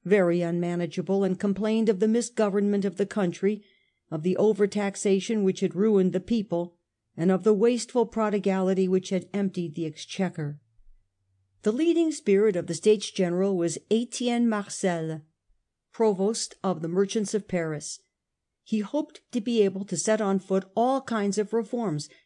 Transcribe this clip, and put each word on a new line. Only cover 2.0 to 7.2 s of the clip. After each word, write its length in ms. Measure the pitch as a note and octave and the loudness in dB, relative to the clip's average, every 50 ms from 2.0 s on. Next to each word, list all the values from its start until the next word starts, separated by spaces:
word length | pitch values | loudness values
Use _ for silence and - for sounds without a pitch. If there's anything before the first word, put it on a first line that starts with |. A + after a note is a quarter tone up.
the 60 | A3 | 2
misgovernment 760 | G#3+ A3 A#3+ A#3 - - - A3 G3+ G3 G#3 G3+ G3+ G3+ G3+ G3 | 2 2 0 0 -2 0 0 0 2 2 2 2 2 2 0 0
of 120 | G3+ G3 | -2 -2
the 100 | - G#3 | -2 -4
country, 580 | G3+ - G#3+ F#3+ F3 E3+ - - G3+ G#3+ G#3 - _ _ _ _ _ _ _ _ - | -2 -2 -2 0 -2 -2 0 0 -2 -2 -2 -8 _ _ _ _ _ _ _ _ -10
of 140 | D#3 D#3 D#3 | -8 -4 -2
the 140 | F#3 F#3 - | -2 0 2
overtaxation 1040 | G#3 G#3+ G#3+ G3+ G#3 G3 - G#3 G3+ G3 G3 - - G#3 G3 G3 F#3 - A3+ G#3+ G3 | 2 2 2 2 0 0 0 0 -2 -2 -4 -2 0 2 2 2 0 0 0 0 2
which 180 | F#3+ F#3 - | 0 0 0
had 140 | F#3+ F3+ D#3 | -2 -2 0
ruined 380 | F3 G#3 A3+ G#3+ G3 F#3 F#3 E3 | 2 2 4 4 4 4 2 0
the 80 | F3+ | -2
people, 560 | F3+ - A#3 A3+ G3+ - E3+ E3+ F3 F3 - _ _ _ _ _ _ _ - | -2 -2 -2 -2 -2 -2 -2 -4 -4 -4 -10 _ _ _ _ _ _ _ -6
and 160 | - | -2